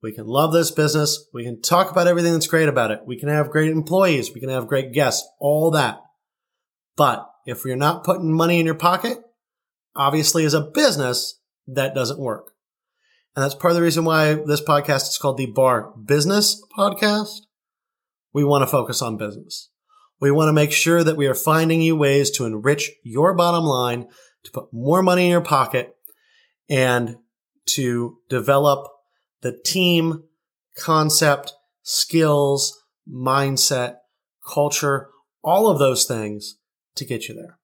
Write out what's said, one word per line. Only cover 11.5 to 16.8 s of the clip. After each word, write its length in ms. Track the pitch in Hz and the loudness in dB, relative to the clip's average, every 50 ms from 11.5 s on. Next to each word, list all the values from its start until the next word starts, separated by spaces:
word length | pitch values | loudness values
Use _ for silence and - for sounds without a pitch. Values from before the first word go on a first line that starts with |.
| _ _ _ | _ _ _
that 280 | - 131 135 135 135 135 | -8 -4 -4 -4 -2 -2
doesn't 240 | 135 127 117 139 - | -4 -4 -4 -6 -6
work. 320 | 135 123 107 95 - - _ _ _ _ _ _ _ _ _ _ _ _ _ _ _ _ _ | -6 -8 -8 -8 -12 -20 _ _ _ _ _ _ _ _ _ _ _ _ _ _ _ _ _
And 80 | 139 135 | -4 -4
that's 120 | 139 139 | -4 -4
part 160 | - - 175 | -2 0 0
of 40 | 170 | 2
the 60 | 170 | 4
reason 240 | 170 170 147 165 160 | 2 2 2 2 0
why 300 | 165 160 156 156 151 151 | 2 2 4 4 2 2
this 260 | 151 151 151 147 147 | 0 0 -2 -2 -2
podcast 480 | 147 - 147 147 143 - 143 135 - - | 0 0 0 0 2 0 -2 -2 -2 -4
is 80 | - | -6
called 200 | - - 143 131 | -4 -2 -2 -2
the 100 | 127 135 | -2 -6
Bar 460 | 120 107 139 131 131 123 113 104 - - 113 107 | -4 0 2 4 4 4 2 -2 -8 -18 -20 -2
Business 560 | 107 139 151 147 175 196 208 208 - - - - _ - | 0 0 2 2 2 2 2 2 0 -2 -4 -10 _ -2
Podcast. 640 | - | -2